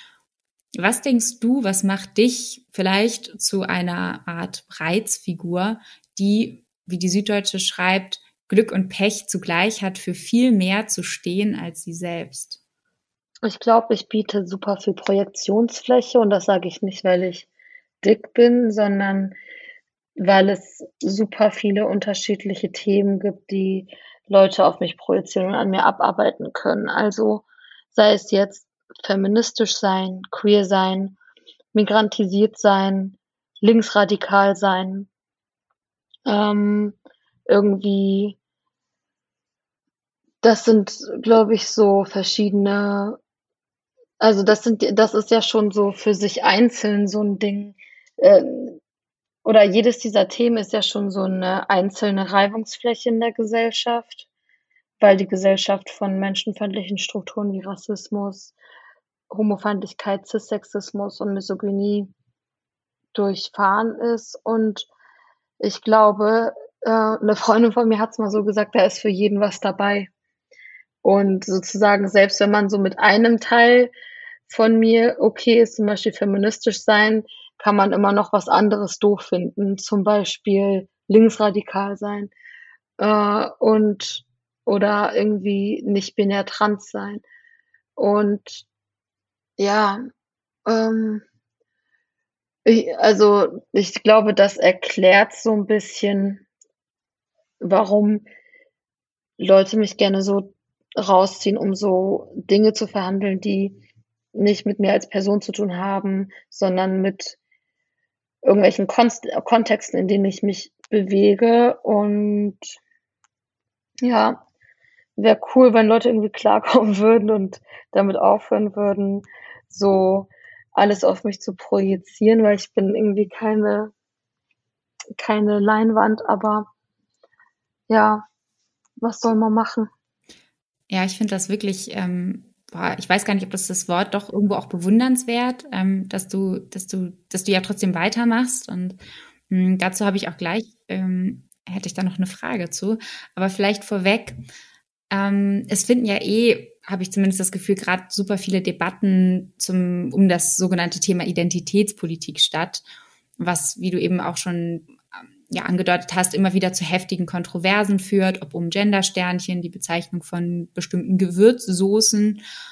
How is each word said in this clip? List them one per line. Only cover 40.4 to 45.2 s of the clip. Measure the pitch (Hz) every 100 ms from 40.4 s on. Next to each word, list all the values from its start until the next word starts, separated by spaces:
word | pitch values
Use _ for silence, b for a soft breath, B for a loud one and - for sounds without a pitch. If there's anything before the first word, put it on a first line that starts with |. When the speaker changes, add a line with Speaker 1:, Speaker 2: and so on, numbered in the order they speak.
Speaker 2:
das | 233 220 -
sind, | 220 190 - - -
glaub | 220 226 214
ich, | 220 -
so | - 202 196 196
verschiedene, | 202 185 - 208 202 202 202 202 202 202 254 _ _ _ _ _ _ _ _ _ -
also | 220 202
das | 196 214
sind, | 240 214 - 202
das | 220
ist | 208